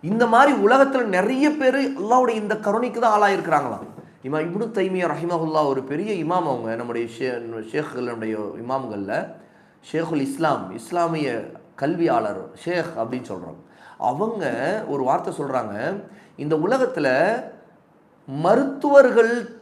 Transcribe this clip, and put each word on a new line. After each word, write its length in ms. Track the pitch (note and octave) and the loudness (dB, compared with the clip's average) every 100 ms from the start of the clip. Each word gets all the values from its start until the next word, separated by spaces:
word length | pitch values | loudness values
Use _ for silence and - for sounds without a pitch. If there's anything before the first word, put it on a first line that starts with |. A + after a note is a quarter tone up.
இந்த 200 | D3+ A3 A#3 | -2 2 6
மாதிரி 180 | A3+ C#4+ B3+ G3+ | 8 6 6 6
உலகத்துல 400 | C4 C4+ C4+ A3+ F#3 | 6 6 4 2 2
நிறைய 280 | G3+ C4 D4 D4+ | 2 2 2 4
பேர் 220 | C4 C4 C#4 C4+ | 2 2 0 -2
அல்லாஹ்வுடைய 360 | G3+ B3+ B3 A3 | 2 4 4 0
இந்த 120 | G#3 G#3+ G#3 | -2 -2 0
கருணைக்கு 340 | G#3 B3 A3+ | 0 -2 0
தான் 140 | A#3 G#3+ | 2 4
ஆளாயிருக்கிறாங்களாம். 680 | G3+ G3 E3 D#3 C3+ G2+ - - - - C3 | 4 2 2 0 0 -6 -10 -18 -20 -14 -6
இமாம் 180 | D3+ E3 | -4 -2
இப்னு 180 | F#3 A3+ G3+ | -4 -4 -2
தைமியா 280 | F#3 F#3 F3 | -2 0 -2
ரஹிமஹுல்லா 480 | C#3+ E3+ F3 D#3+ D#3 D3 | -2 -2 -2 0 0 2
ஒரு 80 | C3+ | 0
பெரிய 280 | C3+ D3 G#3 G3 | -4 -6 -4 -4
இமாம், 260 | D#3 F3+ E3 | -2 0 0
அவங்க 180 | B2+ A2+ A2+ | -4 -4 -6
நம்முடைய 260 | A#2+ A#2 A#2 A#2 | -4 -6 -6 -4
ஷே-, 240 | C3 A#2+ A#2 A2+ A2 | -6 -6 -8 -10 -6
ஷேக்குகள், 380 | - D3+ A#2+ B2 | -6 -6 -6 -6
நம்முடைய 240 | A#2 A2 G#2+ G#2 D#2 | -6 -6 -4 -6 -10
இமாம்கள்ல 500 | A#2 C3+ B2 G#2 G2 B2 F#3 - - _ _ _ - | -6 -4 -4 -8 -4 -4 -4 -12 -20 _ _ _ -6
ஷேகுல் 320 | D#3 D#3+ D#3+ C3+ | -4 -2 -2 -2
இஸ்லாம், 380 | C#3 D#3+ C3 F#2 A2 | -2 0 0 -4 -12
இஸ்லாமிய 500 | - F3 E3+ E3 C#3 A#2 F#2+ - - - | -6 -2 0 0 -2 -4 -8 -16 -20 -6
கல்வியாளர், 580 | C#3 E3+ E3 B2 G#2+ F#2+ F2 - | -4 0 0 0 -2 -8 -12 -12
ஷேக் 320 | - F3+ - A2 | -6 -4 -4 -6
அப்படின்னு 280 | A2+ B2 B2 | -6 -6 -10
சொல்றோம். 260 | G2 E2+ D#2+ - - - - G#2+ | -12 -12 -18 -20 -20 -20 -6 -4
அவங்க 320 | C3+ G#3+ A3+ D3+ A#2 C#3+ G#3 - | -2 -4 -2 -4 -2 -2 -4 -4
ஒரு 100 | C#3+ C3 | -4 0
வார்த்தை 240 | D#3 - D#3 | 0 -2 -6
சொல்றாங்க, 360 | C#3+ C3 A2 G2+ C#3 G3 - - - - | -4 -2 -4 -6 -6 -6 -10 -20 -20 -10
இந்த 120 | D3 D#3+ F3 | -2 0 2
உலகத்துல 420 | C4 B3 - C#3+ B2+ F3 A#3+ - - - _ _ _ _ _ - | 2 0 0 0 2 2 0 -6 -16 -20 _ _ _ _ _ -12
மருத்துவர்கள் 1040 | C#3 E3 A#3 C#4 - D4 C#4 B3+ A3 A3+ A#3+ G3 - | -4 2 4 2 -2 6 8 8 6 4 2 -4 -14